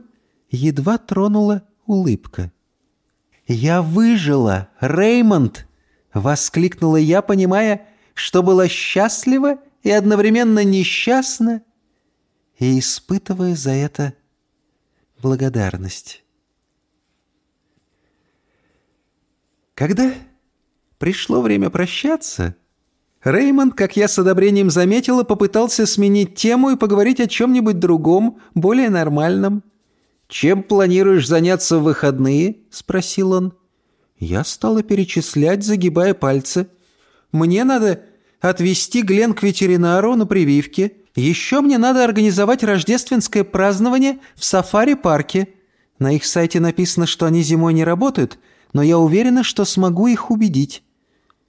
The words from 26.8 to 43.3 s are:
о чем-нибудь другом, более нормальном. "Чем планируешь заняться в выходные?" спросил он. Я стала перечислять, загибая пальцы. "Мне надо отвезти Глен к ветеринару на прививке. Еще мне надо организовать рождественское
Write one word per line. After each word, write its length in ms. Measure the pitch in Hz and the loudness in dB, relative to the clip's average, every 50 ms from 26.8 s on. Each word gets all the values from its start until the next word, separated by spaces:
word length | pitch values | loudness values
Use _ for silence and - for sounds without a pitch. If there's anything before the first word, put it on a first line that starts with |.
| 226 208 202 202 202 247 254 - | 0 0 2 2 2 2 2 0
о 80 | 240 | -2
чем-нибудь 520 | 208 - - 233 254 254 254 220 214 202 175 | -2 -2 -2 0 2 2 2 2 0 0 0
другом, 600 | 175 180 170 160 147 160 175 190 220 240 - - - - _ | 2 2 2 2 2 2 2 2 2 0 -4 -8 -20 -6 _
более 360 | 175 160 196 226 262 262 226 | 0 0 2 2 2 2 2
нормальном. 760 | 196 170 160 156 147 147 156 170 185 196 196 196 208 208 - _ _ _ _ _ _ _ _ _ _ _ _ | 0 0 0 0 0 0 0 0 0 0 0 0 -2 -4 -6 _ _ _ _ _ _ _ _ _ _ _ _
"Чем 360 | _ - - - 156 190 196 190 | _ -6 -2 0 2 0 0 -2
планируешь 640 | - 208 196 196 180 180 185 190 196 190 170 131 | 0 0 2 2 4 2 2 4 4 4 2 2
заняться 500 | 120 170 165 165 180 185 180 - - 170 | 2 0 2 2 2 0 0 0 0 0
в 60 | 160 151 | 2 2
выходные?" 720 | 160 143 - - 139 135 131 131 135 139 147 170 202 220 - _ _ | 0 0 0 0 -2 0 0 0 0 2 0 0 -2 -4 -8 _ _
спросил 640 | - - - - - 190 180 - - - 190 185 190 | -20 -18 -10 -6 -4 -4 -4 -4 -4 -2 -2 0 0
он. 200 | 185 185 185 175 _ _ _ _ _ _ _ _ _ _ _ _ | 0 -2 -4 -8 _ _ _ _ _ _ _ _ _ _ _ _
Я 260 | _ - 82 87 104 156 | _ -8 -4 -4 -4 -4
стала 380 | - - - - 220 220 220 | -6 -8 -4 -2 -2 0 -2
перечислять, 840 | 214 220 208 208 185 175 - 175 160 - - 147 147 165 190 202 202 | 0 0 -2 -2 -2 -2 -4 -6 -6 -4 -2 0 0 0 0 -2 -2
загибая 500 | 214 214 190 180 180 151 170 180 196 185 | -2 -2 0 0 0 0 2 0 0 0
пальцы. 540 | 185 139 135 135 139 135 - - 180 185 - _ _ _ _ _ _ _ _ _ _ _ _ | 0 -2 -2 -2 -2 -4 -4 -4 -6 -6 -6 _ _ _ _ _ _ _ _ _ _ _ _
"Мне 320 | - 156 160 170 180 208 247 | -2 0 0 2 2 2 2
надо 400 | 262 269 247 220 202 175 - - _ _ _ _ _ _ _ | 0 0 2 0 0 -2 -4 -8 _ _ _ _ _ _ _
отвезти 640 | - 180 185 180 175 190 180 - - - - 240 | -4 -2 -2 0 -2 -2 0 -2 -4 -4 -4 -2
Глен 320 | 220 190 190 208 226 233 208 | 0 0 2 2 2 0 0
к 100 | - - | 0 -2
ветеринару 720 | 202 175 - 196 180 180 175 175 170 175 190 202 - 254 | -2 0 0 0 0 2 2 2 2 2 2 0 0 0
на 100 | 233 214 | 0 0
прививке. 680 | 175 196 190 165 143 143 147 143 - - - 190 208 - _ _ _ _ | 0 0 0 2 2 2 0 0 -2 -4 -2 -2 -2 -4 _ _ _ _
Еще 460 | 123 123 151 175 - - - 254 285 | -2 0 0 -2 -2 -4 -2 -2 2
мне 160 | 277 285 269 | 2 2 2
надо 260 | 240 226 254 262 254 247 | 2 2 2 2 2 2
организовать 600 | 233 208 220 214 214 185 196 202 208 254 262 233 | 2 2 2 2 2 2 2 2 0 0 0 0
рождественское 800 | 214 202 185 151 190 233 247 - - 254 233 - - | 0 0 0 0 0 -2 -2 -2 -2 -2 -2 -2 0